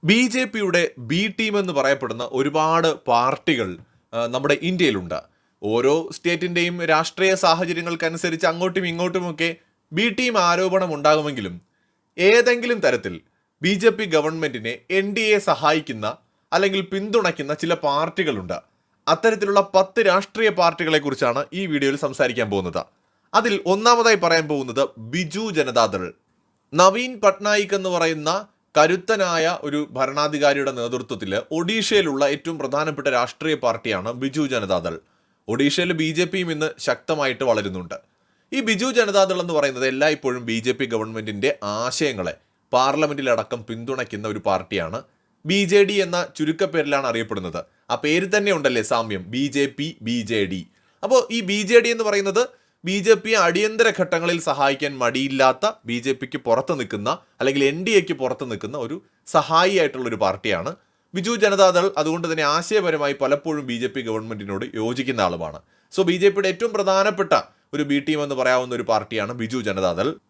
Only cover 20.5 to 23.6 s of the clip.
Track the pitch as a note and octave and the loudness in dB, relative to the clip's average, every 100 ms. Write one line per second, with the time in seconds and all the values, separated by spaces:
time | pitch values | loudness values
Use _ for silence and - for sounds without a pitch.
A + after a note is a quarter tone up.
20.5 | F3+ E3+ E3 E3 D#3 C#3+ C3+ C3 A#2+ C#3+ | 4 2 2 0 2 0 -2 0 0 -4
21.5 | F3+ F#3+ D3+ C#3 C#3 D3 C3+ C3 A#2+ A2+ | -6 -4 0 0 0 -4 0 0 0 -2
22.5 | G2+ F2+ E2+ C#2+ _ _ _ _ G3+ A#3 | -2 -2 -6 -8 _ _ _ _ 0 2
23.5 | G3+ | -2